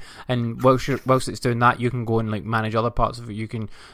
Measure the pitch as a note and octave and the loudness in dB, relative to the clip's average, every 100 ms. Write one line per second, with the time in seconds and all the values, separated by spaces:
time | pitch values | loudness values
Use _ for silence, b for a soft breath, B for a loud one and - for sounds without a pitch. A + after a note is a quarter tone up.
0 | B B B B2 A#2 G#2+ C3 B2+ - B2 | B B B -2 -2 2 4 4 2 -2
1 | B2+ C3 A#2+ G#2+ B2 A#2 B2 A#2 A#2+ A#2+ | 2 2 0 -2 -2 4 4 4 0 -2
2 | A2 A2+ A2 G#2+ G2+ A2+ A2 A2 A#2 B2 | 0 0 0 -4 -2 -2 0 0 0 2
3 | A2+ A#2+ A#2+ G#2+ A2 A2+ G#2+ B B | 0 -2 -10 -8 -8 -8 -8 B B